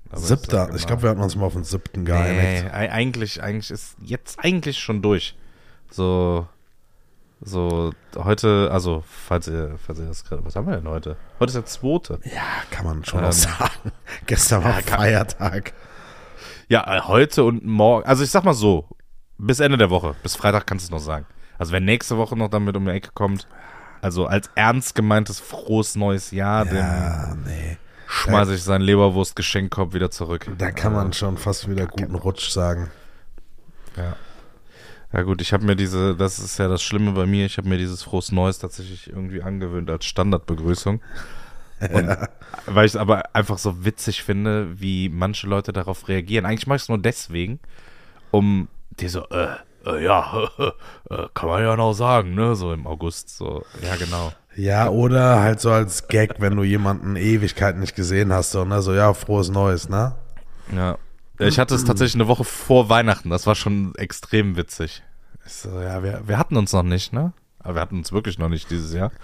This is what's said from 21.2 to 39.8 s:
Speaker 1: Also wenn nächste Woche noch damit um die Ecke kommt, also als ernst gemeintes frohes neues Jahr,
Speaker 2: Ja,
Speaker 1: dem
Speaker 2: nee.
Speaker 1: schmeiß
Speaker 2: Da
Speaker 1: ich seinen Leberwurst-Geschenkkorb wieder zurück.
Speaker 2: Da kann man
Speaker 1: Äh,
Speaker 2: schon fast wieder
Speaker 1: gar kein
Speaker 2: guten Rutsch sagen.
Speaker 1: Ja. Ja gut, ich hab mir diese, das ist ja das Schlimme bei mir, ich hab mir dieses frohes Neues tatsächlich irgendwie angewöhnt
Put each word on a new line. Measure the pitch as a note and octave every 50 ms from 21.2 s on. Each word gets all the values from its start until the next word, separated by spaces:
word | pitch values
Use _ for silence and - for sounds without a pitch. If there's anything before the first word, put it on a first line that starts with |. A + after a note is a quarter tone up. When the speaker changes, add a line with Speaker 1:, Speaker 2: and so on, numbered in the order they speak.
| D2 - - - - - -
Speaker 1:
Also | - E2+ D#2+ F2+
wenn | F#2 F#2
nächste | G2 A#2 A#2+ - - A#2+
Woche | A2+ A2+ - A#2+
noch | A2+ A2 G2+
damit | G#2+ G#2 G#2 G2+ G2
um | G2 G2
die | F#2+
Ecke | F2 G2 - - -
kommt, | - G#2 G2 G2 F#2+ - - - - - - - - - - - -
also | - F#2+ E2+ F2+ F2
als | - G2 G2+ - - -
ernst | A2 G#2+ A2+ B2 C3 - - -
gemeintes | - G#2+ G#2+ G#2+ G#2+ G#2+ - G2+ -
frohes | - - - - - - A2 A2 G#2+ - -
neues | G2+ G#2 G2+ G2 F#2+ F#2 -
Jahr, | F#2+ G2 G2 G2+ G#2 G#2+ G#2
Speaker 2:
Ja, | F2 F2+ F#2+ F#2+ F#2 F2+ F2+ - E2 E2 D#2 D2 D2+ D#2
Speaker 1:
dem | D2+ C#2
Speaker 2:
nee. | - D#2+ D#2 D#2+ E2 E2 - - - - - -
Speaker 1:
schmeiß | - - - - G2 G#2+ G#2 G2+
Speaker 2:
Da | F#2+ G2
Speaker 1:
ich | F2+ F2
seinen | G2 G2 F#2+
Leberwurst-Geschenkkorb | F#2+ G2 G2+ G2+ G2+ G2 F#2 F#2+ F#2+ - - - F2+ - - G2+ F#2+ F#2+ - G2+ F#2+ F2 F#2+
wieder | F2+ F2+ E2+
zurück. | - - E2+ D#2+ E2+ E2+ - G#2 F#2+
Speaker 2:
Da | F2 F#2+ F#2+
kann | E2+ - - G#2+ G#2+
man | G#2 G2 F#2
Speaker 1:
Äh, | -
Speaker 2:
schon | - G#2+ G2 F#2
fast | - - G#2 F#2+ - - G2+
wieder | G2 F#2+ F#2
Speaker 1:
gar | F2 -
kein | - F#2+
Speaker 2:
guten | - F#2 F2
Rutsch | - F#2+ F#2+ - - -
sagen. | - F#2+ F2 F2 F2 F2 F2 D#2+ - - - - - - - - - - - - - - - - - - - - -
Speaker 1:
Ja. | F#2 F2 F2 E2 - - - - - - - - - - - - - - - - - - - -
Ja | F#2
gut, | F2+ F#2+ F#2+ F2+
ich | F2 - G#2
hab | G2
mir | G#2+ G2+ G2
diese, | F#2 G2 F#2 F#2 F#2 F#2+ G2 F2+
das | E2+ G2 F#2 F2+ -
ist | G2+ F#2+ -
ja | - G2
das | F#2 F#2 F2
Schlimme | - - G#2 G#2 G#2 G2+
bei | F#2+ F#2+ F2+
mir, | F#2+ G2+ G2+ G2
ich | G2 -
hab | - F#2+
mir | F#2+ F#2
dieses | F2+ F#2 F2+ F#2 F2 -
frohes | - - F#2 - -
Neues | F#2+ F2+ F#2 F#2+ F#2 -
tatsächlich | - F2 - - F#2 F#2 F#2 F2+ - -
irgendwie | - G2 F#2 F#2 F#2+ F2 E2+
angewöhnt | F#2+ G2 F#2+ F#2 F2 F2 F2+